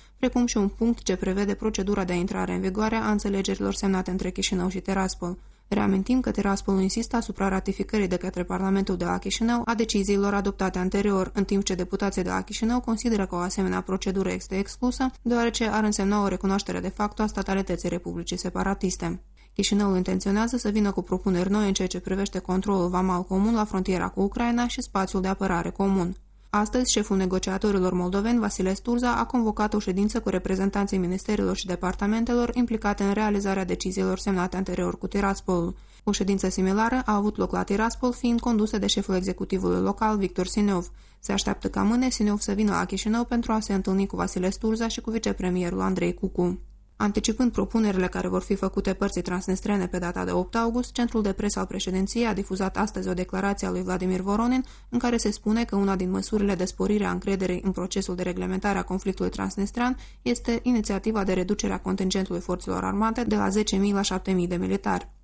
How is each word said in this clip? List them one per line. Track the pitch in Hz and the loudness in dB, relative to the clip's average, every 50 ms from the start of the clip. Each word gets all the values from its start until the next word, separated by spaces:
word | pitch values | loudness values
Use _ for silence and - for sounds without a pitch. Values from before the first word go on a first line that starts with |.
| - - - | -20 -20 -6
precum | - - 254 240 254 247 | -2 -2 0 2 2 2
și | 240 - | 2 2
un | 220 202 202 | 2 2 0
punct | - - 226 233 240 - - | 0 0 2 2 2 2 0
ce | - 190 | 0 0
prevede | 180 - 190 185 196 208 196 196 | 0 0 -2 0 0 0 0 -2
procedura | - - 220 214 208 196 196 202 202 190 | -2 -2 -2 -2 -2 -2 0 0 0 0
de | 180 180 | 0 0
intrare | 175 175 180 - 190 185 185 180 | 0 0 -2 -2 -2 -2 -2 -2
în | 180 | -2
vigoare | 185 190 185 208 214 220 220 | -2 -2 -2 0 0 0 0
a | 226 220 214 | 0 0 2
înțelegerilor | 214 208 - 208 196 196 196 - 190 190 202 196 196 | 0 2 0 0 0 0 0 -2 -2 -2 -2 -2 -2
semnate | - - 196 190 185 185 - | 0 0 2 2 2 0 -2
între | 180 190 - 185 | -2 -4 -4 -4
Chișinău | 185 - 190 - - 185 180 185 | -4 -2 -2 -2 0 0 0 -2
și | 185 190 | -2 -4
Tiraspol. | 180 - 196 196 190 190 - - - 175 185 - - - - _ _ - | -4 -2 0 0 0 0 -2 -4 -6 -6 -6 -8 -12 -18 -20 _ _ -4
Reamintim | - 208 208 202 196 190 190 - 247 262 | 0 2 2 4 2 2 2 2 2 2
că | 247 - | 2 2
Tiraspol | 214 - 202 202 196 202 - - 196 190 | 0 0 2 2 0 0 2 2 2 4
insistă | 190 190 - - 233 - - | 4 2 2 0 -2 0 0
asupra | 233 220 - 202 - 196 196 | -2 -2 -2 -2 -2 0 0
ratificării | 185 190 185 - 196 - 196 - - 214 202 | 0 0 0 -2 -2 -2 -4 -2 0 0 2
de | 185 180 | 2 0
către | 175 175 185 - 180 175 | -2 -2 -4 -4 -4 -4
Parlamentul | - 185 180 190 190 190 196 190 - 190 | -2 -2 -2 0 2 2 2 2 0 0
de | 180 175 | 0 0
la | 175 180 185 | 0 -2 -2
Chișinău | - 196 190 - 226 226 240 240 233 | -2 -2 -2 0 2 2 2 2 0
a | - 233 | 0 0
deciziilor | 214 233 220 - 208 196 196 202 196 202 202 202 | 0 0 0 0 0 2 2 2 2 2 2 2
adoptate | 202 196 202 196 - 196 190 180 185 | 0 0 -2 -2 0 -2 -2 0 0
anterior, | 180 185 190 202 202 208 202 190 185 180 - | 0 0 2 2 2 2 2 2 0 0 0
în | 208 196 | -2 0
timp | 185 202 196 196 | 2 2 0 2
ce | - 190 | 0 0
deputații | 180 180 - - 190 - 202 185 - 180 | -2 -2 -2 -2 -2 0 0 0 0 -2
de | 180 | -2
la | 185 190 | -2 -2
Chișinău | 185 - 208 - - 220 240 247 | -4 -4 -4 -2 0 0 0 0
consideră | 247 - 226 214 - 247 226 208 196 | 0 0 -2 0 0 0 2 2 0
că | 185 - | 0 -2
o | 175 | -2
asemenea | 175 185 - - 190 185 185 185 | -2 -2 0 0 0 0 0 -2
procedură | 185 - 190 190 - 202 185 196 190 180 | -2 -2 -4 -2 -2 -2 0 0 0 0
este | 185 185 - - 196 190 | -2 -4 -4 -4 -4 -4
exclusă, | 196 - - - - 247 247 - 269 262 - - - | -4 -4 -4 -2 -2 0 0 0 0 -2 -2 -4 -2
deoarece | 233 240 233 233 233 226 - 233 | 0 2 2 2 2 2 0 0
ar | 220 208 214 220 | 2 2 2 2
însemna | 214 208 - 196 196 208 208 202 | 2 2 2 2 2 2 2 2
o | 196 | 0
recunoaștere | 185 180 - 190 190 202 196 - 180 180 | 0 0 0 0 0 0 0 -2 -4 -4
de | 175 185 | -4 -4
facto | 190 - 208 208 214 - 220 | -4 -2 -4 -2 -2 0 -2
a | |
statalității | 208 - - 190 - 196 196 190 - 185 165 - 180 | -2 0 -2 -2 0 0 0 0 0 -2 -4 -2 -4
Republicii | 170 170 - 175 170 170 170 - 180 180 | -4 -4 -4 -6 -8 -8 -6 -6 -6 -6
Separatiste. | - 185 175 185 190 190 196 196 - 185 180 - - 165 170 185 - - - - - - - | -4 -4 -4 -2 -2 -2 0 0 -2 -2 -2 -2 -4 -4 -6 -6 -10 -16 -20 -20 -20 -8 -4
Chișinăul | - 196 - - 202 208 202 190 | -2 0 2 4 4 4 4 4
intenționează | 185 185 190 190 190 - 202 196 208 226 233 247 | 2 2 2 0 0 0 2 2 2 2 2 0
să | 247 - 214 | 0 0 0
vină | 202 214 208 202 | 2 2 2 2
cu | 196 - 180 | 2 0 -2
propuneri | - 190 185 - 202 185 175 180 190 | -2 -2 -2 0 2 2 2 2 2
noi | 196 214 214 | 2 4 4
în | 196 190 | 2 2
ceea | - 190 185 | 2 0 -2
ce | - 185 | -2 -4
privește | - - 190 190 196 196 - 185 | -4 -2 -2 -2 -2 -2 -4 -6
controlul | 185 - 185 185 196 202 202 190 175 175 | -4 0 0 0 2 2 2 2 2 2
vamal | 180 180 185 190 185 175 185 | 2 2 2 2 0 0 0
comun | - 190 190 202 220 233 | 0 2 2 4 4 4
la | 226 214 | 2 2
frontiera | 214 - 190 190 202 185 175 170 185 | 0 0 -2 0 0 0 0 0 -2
cu | - - | 0 0
Ucraina | 190 202 - - 240 233 240 240 240 | 0 0 0 0 0 2 2 2 0
și | 240 - - 247 | 0 -2 -4 -6
spațiul | - - 196 190 185 - 196 185 | -4 -2 -2 -2 0 0 0 0
de | 185 | 0
apărare | 190 190 196 190 180 170 170 180 | 0 0 0 0 0 0 0 -2
comun. | 180 - 196 196 190 190 175 175 190 - - - - - - - | -2 0 0 2 2 2 2 0 -4 -8 -14 -20 -20 -20 -10 -4
Astăzi, | - 208 208 214 - 254 254 240 - | 0 0 0 2 2 0 2 2 2
șeful | - 208 - 202 | 0 2 2 2
negociatorilor | 190 190 185 185 185 - - 190 190 - 208 202 196 180 185 180 | 2 2 2 0 0 0 -2 -2 0 2 2 2 4 2 2 2
moldoveni, | 180 180 180 180 196 202 226 240 240 | 0 0 0 0 0 2 2 2 2
Vasile | 214 208 - - 185 185 190 | 2 0 0 0 0 0 0
Sturza, | 196 - - 240 240 247 247 233 | 0 0 0 0 2 2 2 2
a | 233 233 | 0 0
convocat | 226 - 247 226 220 214 - 208 208 - | 0 0 2 2 2 2 2 0 2 2
o | 208 | 0
ședință | 208 - 185 190 202 214 - 233 | 0 0 0 2 2 2 0 0
cu | 220 208 | 0 0
reprezentanții | 185 185 185 - 196 190 190 202 196 202 202 196 - 190 | 0 0 0 0 0 0 0 0 0 0 0 0 0 0
ministerilor | 180 170 180 190 - - 214 202 196 185 185 | 0 0 -2 -2 -2 0 0 2 2 0 0
și | 196 - | -2 -2
departamentelor | 185 180 170 - 180 185 - 208 202 214 226 226 233 240 240 240 240 233 | -4 -4 -2 -2 -2 -2 0 0 0 2 2 2 2 2 2 2 2 2
implicate | 254 247 233 226 220 - 208 202 - 202 | 0 0 2 0 0 0 0 0 2 2
în | 196 202 | 2 2
realizarea | 208 214 214 208 202 202 196 190 190 190 | 2 2 2 2 2 0 0 0 0 0
deciziilor | 180 180 175 - 190 185 190 190 190 185 185 | 0 -2 -2 -2 -2 -2 0 0 0 0 0
semnate | - - 196 185 180 185 - | 0 0 0 2 0 0 -2
anterior | 180 190 185 180 180 180 175 - - | -2 -4 -2 -2 -2 -2 -2 -2 -4
cu | - | -6
Tiraspol. | 202 - 202 202 196 196 - - - 185 175 170 175 - - - - - - - | -4 0 0 2 2 0 0 0 0 0 2 0 0 -4 -8 -12 -20 -20 -6 -2
O | - 202 | -2 0
ședință | - 208 185 202 190 - 185 | 0 2 2 2 2 2 0
similară | 185 - 185 185 190 208 220 233 240 262 254 | 0 2 2 2 4 4 2 2 2 0 2
a | - 214 | 2 2
avut | 202 202 208 208 | 2 2 0 0
loc | - 190 180 185 | 0 -2 0 0
la | 180 185 | -2 -2
Tiraspol, | - 196 196 220 233 233 - - 247 240 | 0 0 0 0 0 0 0 0 -2 0
fiind | - - 240 240 233 | 0 0 0 0 2
condusă | - 247 233 214 208 214 - 214 | 2 2 2 2 2 2 2 0
de | 196 | 0
șeful | 202 - - 202 - 190 | 0 0 0 0 0 0
executivului | 180 185 185 180 - 190 180 - 185 180 180 175 180 | 0 0 -2 -2 -4 -4 -2 -2 0 0 2 2 2
local, | 185 190 202 - 226 214 214 208 | 2 2 0 2 2 2 2 2
Victor | 196 185 - - 180 | 0 0 0 -2 -2
Sinov. | - - - 208 202 196 180 175 - - - - - - - | 0 2 2 2 4 2 2 -2 -4 -10 -18 -20 -20 -20 -10
Se | - - 196 | -4 -2 -2
așteaptă | 196 - - 190 - - 196 | 0 0 0 -2 -2 -4 -2
ca | - 202 196 | 0 2 2
mâine | 202 226 240 262 254 | 4 4 4 2 2
Sinov | 240 - 220 208 202 202 | 2 0 0 0 0 0
să | - - 202 | 0 -2 0
vină | 196 220 208 | 2 2 2
la | 190 170 180 | 2 0 0
Chișinău | 185 - 190 - 220 214 233 240 | -2 -2 -4 -2 0 0 0 0
pentru | 240 - 240 233 - 226 | 0 -2 -2 0 0 0
a | 220 | 0
se | 208 - 202 | 0 0 0
întâlni | 196 185 - 190 190 196 | 0 0 0 2 2 0
cu | 196 - | 0 0
Vasile | 180 175 185 - 185 180 185 | -2 -2 -2 -2 -2 0 -2
Sturza | 196 - - 220 220 220 233 226 | -2 0 0 0 0 0 0 -2
și | 220 - | -2 -4
cu | 226 - | -4 -4
vicepremierul | 220 226 220 208 196 - 196 180 180 180 180 170 180 190 | -4 -2 -2 -2 -2 -2 0 0 0 0 0 0 -2 0
Andrei | 185 190 190 180 180 175 175 | 0 0 0 2 0 0 0
Cucu. | - - 190 - - 180 175 180 - - - - - - - - - | -2 -4 -4 0 0 0 0 0 -4 -8 -14 -20 -20 -20 -18 -6 -2
Anticipând | 208 208 202 - 196 - 220 220 262 240 220 | -2 0 0 0 0 0 2 2 2 2 2
propunerile | - 202 196 - 226 220 208 196 185 185 | 2 0 0 2 2 2 2 2 2 0
care | 180 185 185 180 180 | 0 0 -2 -2 -2
vor | 185 185 185 | -2 -2 0
fi | - 202 | 0 0
făcute | 196 - 190 - - 196 - 190 | 0 0 0 -2 0 0 0 0
părții | - 202 202 - - 175 | 0 0 0 0 -2 -2
transnistrene | - 180 180 185 - 185 190 - 208 208 202 185 | -2 -4 -2 -2 -2 -2 -2 0 0 0 0 0
pe | 180 - 180 | 0 -2 -2
data | 175 170 175 185 185 | -2 -2 -2 -2 -2
de | 180 | 0
opt | 180 175 180 180 - | 0 0 0 0 0
august, | 226 233 233 226 240 247 - - | 0 0 0 0 0 -2 -2 -2
Centrul | - 240 233 - 226 214 | 0 0 0 2 2 0
de | 202 190 | 0 0
Presă | - - 208 - - | 0 -2 -2 0 -2
al | 190 | -2
Președinției | 185 - 190 - - 185 185 190 196 - 233 240 | -4 -4 -4 -4 -2 0 0 0 0 0 0 0
a | 226 208 | 2 0
difuzat | 185 196 - 185 185 190 185 185 | -2 -2 -4 -2 -2 -2 -2 0
astăzi | 196 196 208 - - 185 190 | 0 -2 -2 -2 -4 -4 -2
o | 185 | -2
declarație | 180 185 - - 185 190 196 202 - - | -2 -4 -4 -2 -2 0 0 0 -2 -2
a | 190 | -2
lui | 185 180 185 | -2 -2 -2
Vladimir | 185 185 185 185 185 185 185 | -2 -2 -2 0 0 -2 -2
Voronin, | 185 190 202 208 226 240 254 262 254 - - - - - | 0 0 0 2 2 2 2 0 0 -2 -8 -20 -10 -6
în | - 240 | -4 -2
care | 240 240 240 | 0 2 2
se | 233 - 214 | 2 2 0
spune | 214 - - 208 214 226 233 | -2 -2 0 0 2 2 0
că | 233 - | 0 0
una | 202 196 196 196 | 2 2 2 2
din | 190 185 180 | 0 0 0
măsurile | 185 190 196 - - 214 202 202 202 | 0 -2 0 0 0 2 2 2 2
de | 175 180 | 0 0
sporire | 190 - - 190 190 208 214 202 | -2 -2 0 0 2 2 2 2
a | 185 | 0
încrederii | 180 180 - - 196 185 190 180 180 175 165 | 0 -2 0 0 0 0 0 -2 -2 -2 0
în | 190 | -2
procesul | 185 - 180 185 - 196 190 - 185 | -2 -2 -4 -4 -2 -4 -4 -2 -4
de | 175 180 | -4 -4
reglementare | 180 175 185 - 92 92 95 - 104 98 95 | -4 -4 -2 -4 -2 -2 0 0 0 0 0
a | 90 | -2
conflictului | - 92 92 - - - - 92 92 | -2 -4 -4 -2 -4 -2 -2 -2 -2
transnistrean | - - 98 - - - 196 208 - - 240 247 262 - - - - - - | -2 -2 -4 -4 -2 -2 -4 -4 -2 -2 0 0 -2 -2 -6 -12 -18 -6 -4
este | 247 240 240 - - 233 233 - | -2 -2 -2 0 -2 -2 0 2
inițiativa | 254 247 226 208 - 208 196 190 220 220 214 196 | 2 2 2 2 0 -2 -2 -2 0 0 0 0
de | 196 185 | 2 2
reducere | 185 180 185 208 208 - 202 190 | 0 0 0 0 0 0 -2 -2
a | 190 | -2
contingentului | - 190 190 196 98 185 190 196 190 190 180 170 | -2 -2 -2 0 0 0 0 0 -2 -2 -4 -6
forțelor | 175 - 180 180 - - 185 185 185 | -4 -4 -4 -4 -4 -4 -4 -2 -2
armate | 185 190 202 214 220 226 233 240 | -2 0 0 0 0 0 0 0
de | 220 214 | 0 0
la | 208 202 196 | 2 2 2
zece | 190 214 214 - - | 2 2 2 2 2
mii | 190 196 208 202 | 2 2 2 2
la | 196 202 | 2 0
șapte | - 190 190 - - | 0 -2 -2 -2 0
mii | 190 185 175 175 | 0 0 0 0
de | 180 | 0
militari. | 175 185 185 190 196 - 208 190 180 - - - - | -2 -2 0 -2 -2 0 0 -2 -2 -2 -6 -14 -20